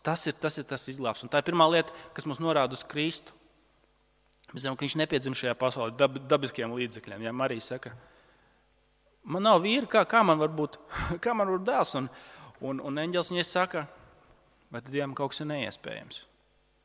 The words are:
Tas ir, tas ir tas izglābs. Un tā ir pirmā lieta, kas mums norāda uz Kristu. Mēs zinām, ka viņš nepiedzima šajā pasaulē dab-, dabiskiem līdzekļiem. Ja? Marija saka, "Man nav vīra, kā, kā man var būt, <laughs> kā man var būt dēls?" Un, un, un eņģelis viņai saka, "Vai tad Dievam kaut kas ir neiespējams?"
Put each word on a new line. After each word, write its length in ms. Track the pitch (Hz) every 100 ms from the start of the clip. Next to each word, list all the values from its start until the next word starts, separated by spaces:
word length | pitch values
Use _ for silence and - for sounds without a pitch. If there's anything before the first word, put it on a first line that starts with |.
| -
Tas 180 | 165 -
ir, 80 | -
tas 180 | 156 151
ir 60 | 139
tas 180 | 135 -
izglābs. 340 | 135 123 107 120
Un 60 |
tā 100 | 147
ir 60 | 143
pirmā 180 | 170 160
lieta, 200 | 165 160 - - -
kas 120 | 151
mums 100 | 135
norāda 340 | 165 151 127 131
uz 80 | -
Kristu. 480 | 147 156 165 - - _ _ _ _ _ _ _ _ _ _ -
Mēs 120 | -
zinām, 140 | 135 131
ka 80 | 143
viņš 120 | 160
nepiedzima 360 | 156 151 131 131
šajā 180 | 127 117
pasaulē 380 | 127 123 113 120
dab-, 240 | 139 135 135
dabiskiem 460 | 147 135 - 117 120
līdzekļiem. 480 | 123 110 107 101 113
Ja? 80 | 123
Marija 300 | 135 117 -
saka, 300 | 127 120 117 - - _ _ _ _ _ _ _ _ _ _
"Man 200 | 233 170 208
nav 160 | 196
vīra, 240 | 190 240 240
kā, 160 | 226 180
kā 180 | 233
man 160 | 202 156
var 120 | 156
būt, 240 | 160 151 - - -
<laughs> 240 | - 175
kā 100 | 233
man 140 | 233 196
var 100 | 185
būt 100 | 190
dēls?" 280 | 254 175 139
Un, 120 | 127 - - - - -
un, 220 | 135 135 143
un 120 | 139
eņģelis 280 | 160 175 170
viņai 140 | 180 170
saka, 400 | 180 185 170 147 - - - - - _ _ _
"Vai 120 | 120
tad 100 | 123
Dievam 240 | 139 139 131
kaut 160 | 139
kas 100 | -
ir 80 | 151
neiespējams?" 760 | 147 107 - - 55 - - - _ _ _ _ _